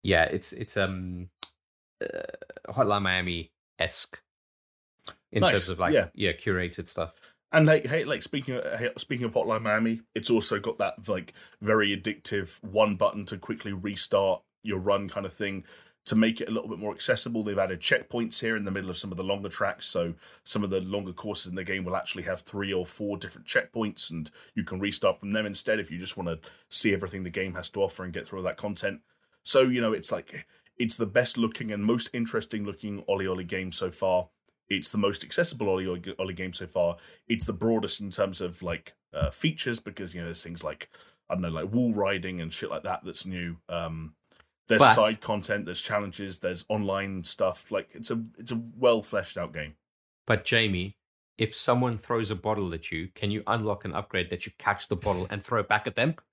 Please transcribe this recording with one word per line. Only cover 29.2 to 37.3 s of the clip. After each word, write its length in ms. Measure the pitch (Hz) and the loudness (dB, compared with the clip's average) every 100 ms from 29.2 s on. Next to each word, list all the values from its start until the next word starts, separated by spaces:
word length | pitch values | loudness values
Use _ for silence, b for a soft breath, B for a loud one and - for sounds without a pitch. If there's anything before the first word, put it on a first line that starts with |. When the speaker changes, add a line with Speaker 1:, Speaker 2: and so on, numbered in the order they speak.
| _ _ | _ _
Speaker 2:
So, 180 | - 131 | 4 6
you 160 | 127 123 | 6 4
know, 120 | 113 | 2
it's 180 | 110 - | 0 0
like, 360 | 95 - - - b b _ | -4 -6 -16 -18 b b _
it's 180 | 117 - | 0 0
the 100 | 110 | 2
best 320 | 107 120 - | 4 4 2
looking 340 | 113 - 113 | 0 -2 -6
and 120 | 104 | 0
most 260 | 104 120 - | 2 2 0
interesting 520 | 123 113 117 - 110 101 | -4 -2 -2 -4 -6 -6
looking 380 | 98 107 101 | -6 -8 -8
OlliOlli 440 | - 98 95 92 87 | 0 0 2 -2 -2
game 240 | 95 92 | -4 -2
so 180 | - 92 | -2 -2
far. 380 | - 95 90 90 _ _ _ _ | 0 2 2 0 _ _ _ _
It's 200 | 98 - | -2 0
the 60 | 107 | 2
most 260 | 101 104 | 0 0
accessible 460 | - - 170 117 104 | -2 0 0 0 0
Ollie 180 | 95 95 87 87 - | 2 0 -4 -6 -6
Ollie 140 | 95 | -6
game 180 | 90 92 | -4 -4
so 140 | 85 90 | -4 -4
far. 300 | 92 87 85 B B | 2 2 2 B B
It's 180 | _ | _